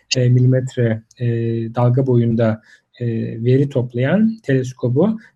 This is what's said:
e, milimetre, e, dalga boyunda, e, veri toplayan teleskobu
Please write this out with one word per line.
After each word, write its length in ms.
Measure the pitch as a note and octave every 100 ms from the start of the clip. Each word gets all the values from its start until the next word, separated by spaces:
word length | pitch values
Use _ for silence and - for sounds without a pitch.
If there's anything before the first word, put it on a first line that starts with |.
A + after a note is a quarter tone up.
| _ B2+
e, 120 | B2
milimetre, 720 | B2+ B2+ B2+ C3 B2 A#2 A2+ - -
e, 80 | A#2+ A#2 A#2 A#2 A2+ A#2+
dalga 320 | B2 B2 C3
boyunda, 540 | A#2+ A#2 A2+ A2+ A2 _ _ _ -
e, 60 | A#2+ A2+ A#2 A#2
veri 260 | A#2+ C3+ C#3
toplayan 680 | C3 A#2+ A#2+ C3+ G3 A3 A3
teleskobu 760 | - C3+ B2+ - A#2+ B2+ G#3 A3 -